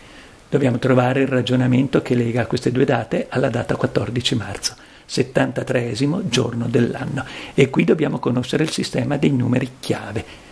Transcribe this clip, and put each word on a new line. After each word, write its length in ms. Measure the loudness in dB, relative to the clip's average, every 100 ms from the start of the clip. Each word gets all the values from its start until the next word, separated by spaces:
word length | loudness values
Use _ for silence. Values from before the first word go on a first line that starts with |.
| -20 -20 -20 -20 -2
Dobbiamo 300 | 2 2 2
trovare 400 | 4 4 4 2
il 60 | 2
ragionamento 760 | 0 2 2 4 4 2 0
che 140 | 2 0
lega 300 | 0 -2 -2
queste 260 | -2 0
due 140 | 2 2
date 400 | 2 0 -4 -2
alla 200 | -2 0
data 260 | -2 -2 -2
quattordici 580 | -2 0 -2 -2 -2 -2
marzo, 400 | -4 -6 -8 -10 -18 -20 -4
settantatreesimo 1200 | -2 0 0 0 -2 -2 -2 -2 -2 0 0 0
giorno 380 | 0 0 -2 0
dell'anno, 580 | 2 2 0 -6 -6 -8 -12 -2
e 160 | 2 4
qui 140 | 4
dobbiamo 340 | 2 2 0 -2
conoscere 440 | 0 -2 0 -2
il 80 | -2
sistema 460 | -2 -4 -2 -2 0
dei 140 | 2
numeri 400 | 2 2 0 -2 -6
chiave. 680 | -6 -4 -4 -8 -8 -14 -20